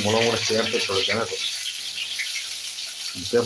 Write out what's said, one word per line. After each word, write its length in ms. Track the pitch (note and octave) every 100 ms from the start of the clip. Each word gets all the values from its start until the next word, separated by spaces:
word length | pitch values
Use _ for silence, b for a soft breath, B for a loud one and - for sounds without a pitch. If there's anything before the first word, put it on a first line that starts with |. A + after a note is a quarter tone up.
| G2+
മുളകും 200 | A2 A#2
കൂടെ 100 | A2+ A2+
ചേർത്ത് 260 | A2 A2 A2
ഇട്ട് 100 | -
കൊടുക്കുകയാണ് 340 | F#2+ G2 G#2+ A2+
കേട്ടോ. 120 | - - - - - - - - - - - - - - - - - - -
ഓക്കെ 180 | F2+ A#2+